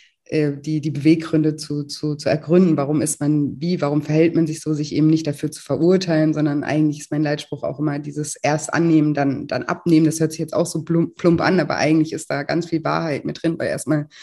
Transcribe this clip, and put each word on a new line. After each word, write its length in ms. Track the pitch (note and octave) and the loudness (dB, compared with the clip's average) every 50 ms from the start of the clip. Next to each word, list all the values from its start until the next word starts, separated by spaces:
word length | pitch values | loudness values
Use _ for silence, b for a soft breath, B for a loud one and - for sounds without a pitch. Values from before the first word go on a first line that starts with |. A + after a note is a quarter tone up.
| B B B _ _ - | B B B _ _ -4
äh, 280 | - D#3 D3+ D3 C#3+ C#3+ | -2 0 0 0 -2 -6
die, 200 | - D#3 D#3 D3+ | -6 -4 -4 -4
die 100 | C#3 D#3 | -4 -4
Beweggründe 640 | C3+ C#3+ C3+ D#3+ E3+ D#3+ D#3+ - - D#3 D3+ D#3 D3+ | -6 2 4 4 4 4 2 0 0 2 2 2 -2
zu, 300 | D3+ - - D3 D3 C#3+ | -4 -8 -8 -6 -8 -6
zu, 320 | C#3+ - - - D3+ D3 | -8 -10 -6 -6 -6 -6
zu 120 | D3 - C3 | -2 -2 0
ergründen. 480 | A2+ D#3 - D3 E3+ F3+ F#3+ E3+ D#3 | 0 0 0 2 4 6 6 6 4
Warum 240 | C#3+ C#3 C#3 D#3 D3+ | 2 0 0 0 0
ist 200 | - D3+ - - | 0 -2 -4 -2
man 400 | D3 C#3+ D3+ D3 C#3+ B2+ - C3 | 0 0 2 2 0 -2 -4 -4
wie, 200 | D3+ F3 F3+ F3 | -4 -2 -2 0
warum 220 | D3 C#3+ D3 D3+ D3 | 0 0 0 0 0
verhält 320 | - D3+ D#3 E3+ E3 - | 2 2 4 4 4 4
man 140 | E3 E3 D#3 | 2 0 0
sich 120 | D#3 D3+ | -2 -6
so, 140 | - D3+ D#3 | -4 -4 -4
sich 180 | D3 D3+ D3+ - | -2 -4 -4 0
eben 140 | D3+ D#3 | 2 4
nicht 180 | D#3 D#3+ D#3 D#3+ | 4 4 2 0
dafür 280 | D3 C#3+ - - D3+ - | -2 -6 -4 -6 -8 -8
zu 100 | - - | -8 -6
verurteilen, 720 | - C#3 B2 D#3+ F3 F#3+ F#3 F#3 F3 D#3+ D#3 D#3 D#3 D3+ | -4 -2 0 2 4 4 2 2 2 2 2 2 2 2
sondern 300 | D3+ D3+ D3+ D3 D3+ - | 0 0 0 0 -2 -2
eigentlich 340 | - C#3+ D3+ D#3 D3+ D3 D3 | -2 0 2 2 0 0 -4
ist 140 | - - D3+ | -8 -6 -2
mein 100 | D3 D#3 | -2 0
Leitspruch 400 | D3 D3+ D3 - - D3 C3+ - | 0 -2 -4 -6 -10 -12 -8 -6
auch 160 | C#3+ C#3+ C#3+ | -6 -4 -2
immer 220 | D3+ D3 C#3+ C#3+ | -4 -4 -4 -4
dieses 340 | D3 D3 C#3+ D3 D3+ D3 - | -6 -8 -8 -8 -8 -8 -8
erst 400 | - - D3 D3+ D3+ - - - | -4 0 0 0 0 -2 -2 -2
annehmen, 400 | D#3 E3+ E3 D#3 D#3 D#3 D3+ D3 | 0 2 4 4 4 4 4 2
dann, 320 | C#3+ C#3+ C#3 C3 - - | 0 0 0 -2 -4 -6
dann 160 | - - B2+ - | -6 -6 -6 -4
abnehmen. 420 | - F3 - - F3 E3 D#3 D#3+ | -4 -6 -4 0 2 4 4 4
Das 140 | D3+ D#3 - | 4 2 0
hört 140 | D#3+ D#3 D#3+ | -2 -2 -2
sich 80 | - | -4
jetzt 120 | D#3+ D#3 - | -8 -4 -2
auch 140 | - E3+ | -2 -2
so 160 | E3 - D#3+ D#3 | -2 -4 -8 -4
plump, 320 | - E3+ E3+ E3+ - - | 0 0 0 0 0 -2
plump 260 | - - F3 E3+ E3 | 0 2 2 2 4
an, 200 | - D#3 F#3 F3+ | 2 2 2 2
aber 160 | D3+ - - | 2 0 0
eigentlich 360 | - A#2+ D3+ D#3+ D#3+ D#3 D#3 - | 0 2 2 4 2 2 0 -2
ist 160 | D#3 - - | -10 -6 -4
da 140 | C#3+ C#3+ C#3+ | -4 -6 -2
ganz 240 | - D3+ E3 E3 | -2 -2 -4 -2
viel 160 | E3 E3 D#3 D#3 | -2 -4 -4 -2
Wahrheit 420 | D3 D3+ E3 E3 D#3+ C#3+ - - | 0 -2 0 -2 -2 -4 -4 -4
mit 160 | D#3 D3+ - | -6 -8 -4
drin, 160 | - E3 E3 | -2 -4 -2
weil 120 | D#3+ - E2 | -2 -4 -4
erstmal 400 | D2 C3 - C3 D#3 D3+ D3 B B B | -4 -4 -2 -2 -2 -2 -2 B B B